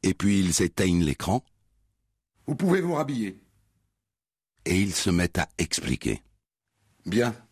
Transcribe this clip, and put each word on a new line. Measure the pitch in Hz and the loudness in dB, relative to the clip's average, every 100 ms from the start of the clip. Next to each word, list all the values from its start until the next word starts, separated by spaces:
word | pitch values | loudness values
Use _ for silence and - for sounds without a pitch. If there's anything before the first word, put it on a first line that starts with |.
Et | 95 | 0
puis | 92 101 101 | 0 2 2
ils | 92 82 | 2 2
éteignent | 90 - 95 87 | 0 0 2 2
l'écran. | 78 65 - 107 _ _ _ _ _ _ _ _ _ _ - | 2 -2 -2 -2 _ _ _ _ _ _ _ _ _ _ -8
Vous | |
pouvez | 143 185 185 | -2 2 2
vous | 170 | 0
rhabiller. | 151 147 131 101 92 _ _ _ _ _ _ _ _ _ _ _ _ | -2 -2 -4 -4 -8 _ _ _ _ _ _ _ _ _ _ _ _
Et | - 90 | -2 0
ils | 101 | 0
se | 90 - | 0 0
mettent | 87 87 - | 2 2 -2
à | 80 - | -6 -4
expliquer. | 85 - - 64 57 53 _ _ _ _ _ _ _ _ | -4 -4 -4 -4 -4 -6 _ _ _ _ _ _ _ _
Bien. | - 101 120 107 _ | -4 -2 -2 -4 _